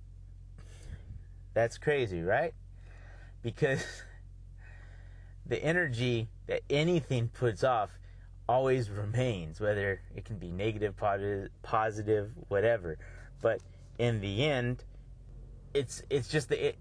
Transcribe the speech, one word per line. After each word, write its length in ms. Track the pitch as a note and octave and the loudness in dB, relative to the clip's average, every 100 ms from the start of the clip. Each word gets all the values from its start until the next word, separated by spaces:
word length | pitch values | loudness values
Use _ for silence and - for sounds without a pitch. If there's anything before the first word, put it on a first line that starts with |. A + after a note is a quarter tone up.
| - - - - - - - - - - - - - - - | -16 -16 -16 -16 -16 -16 -16 -14 -12 -12 -10 -12 -14 -16 -2
that's 240 | A2 A#2 - | 2 2 2
crazy, 440 | D#3 C#3+ A2+ F2 | 2 4 2 2
right? 320 | E2+ B2 C#3 - - - - - - - - - | 2 2 2 -2 -14 -16 -16 -16 -16 -16 -16 -8
Because 440 | A#2 - C#3+ C3+ - - - - - - - - - | -6 2 2 2 -2 -10 -14 -16 -16 -16 -16 -16 -16
<laughs> 800 | - - - - - - - - | -16 -16 -16 -16 -16 -16 -14 -2
the 180 | A#2+ | 0
energy 640 | D3+ F3 D#3+ A#2 B2 A#2 A2+ - - | 4 4 4 2 2 2 0 -6 -4
that 140 | F#2+ - | -2 2
anything 600 | C#3+ E3 E3+ - A#2 A#2 | 4 6 4 4 2 2
puts 340 | - B2 F#2+ | 2 2 4
off 340 | C3 A#2 G2 - - - - - - | 4 4 2 -4 -16 -16 -16 -6 2
always 380 | B2+ C3+ C3 G#2 | 6 6 4 2
remains, 720 | G2+ G#2 A#2+ B2+ G2 D#2+ E2 | -2 0 2 2 0 -4 0
whether 420 | G#2 G#2 G2 F#2 - G#2+ | 2 4 2 0 -4 -10
it 100 | - | -8
can 120 | G2+ | -6
be 140 | F2 | -4
negative, 440 | F2+ A2 G#2+ G#2 F#2+ | -2 0 2 0 2
posi-, 520 | G#2+ G2 G2+ G2 G2 - | 2 2 2 -2 -4 -10
positive, 680 | - A2+ A2 G#2+ G#2+ G#2+ G#2 C#3 - | 0 2 2 0 2 2 2 -6 0
whatever. 480 | G2+ A2 A2+ E2+ D2+ - - - - | 4 6 4 0 -6 -10 -14 -14 2
But 200 | A2+ G#2 - - - - | 2 2 -2 -16 -10 2
in 220 | A#2+ A2 | 2 4
the 260 | G2 G2+ D3+ | 2 2 4
end, 380 | C3 A#2+ B2+ - - - - - - - - - | 4 2 -2 -6 -16 -16 -18 -16 -14 -14 -16 -2
it's, 300 | C#3+ B2+ - - | 0 0 -4 0
it's 180 | C#3 A#2+ | 0 2
just 220 | D3+ - | 0 2
the 200 | - - | 2 2
e-, 60 | - | 0